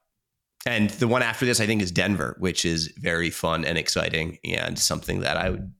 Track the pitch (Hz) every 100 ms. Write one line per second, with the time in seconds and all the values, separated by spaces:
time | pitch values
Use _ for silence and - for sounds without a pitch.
0 | _ _ _ _ _ - 127 113 104 -
1 | 120 123 120 110 123 113 107 110 92 87
2 | 92 92 64 - 90 82 85 82 80 -
3 | 87 85 85 - 82 82 78 82 76 90
4 | 82 80 80 - 85 85 82 87 - 80
5 | 80 92 71 82 90 92 98